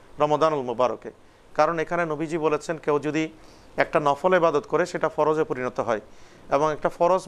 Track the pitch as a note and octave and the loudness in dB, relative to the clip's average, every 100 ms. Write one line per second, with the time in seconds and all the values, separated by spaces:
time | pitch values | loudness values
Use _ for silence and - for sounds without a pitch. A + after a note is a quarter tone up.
0 | - - D3+ D3 D#3+ D3 B2 A2+ A#2+ A2 | -20 -2 0 4 2 2 -4 0 0 -2
1 | A2+ - - _ - - D#3 E3 D#3 F3 | -12 -18 -20 _ -6 2 2 2 -2 -2
2 | E3 D3+ D#3+ E3 D3+ D3 - D#3+ - D3 | -2 -4 -4 -2 0 0 -2 -4 -2 0
3 | D3 D3+ D#3+ - - - - - C#3 E3 | 0 -2 -4 -8 -20 -20 -8 -2 0 2
4 | C#3+ C#3+ F#3 F#3 E3 D3 - D#3 F3+ E3 | 2 2 2 4 4 0 0 -2 -2 -2
5 | D#3 - D3+ D#3 D3+ B2+ B2+ - A2 G#2 | -4 0 0 0 -2 -4 -4 -4 -2 -2
6 | - - - - - C#3 D#3 D3 - - | -4 -20 -20 -20 -2 0 0 -2 -4 0
7 | E3+ F#3 | 2 2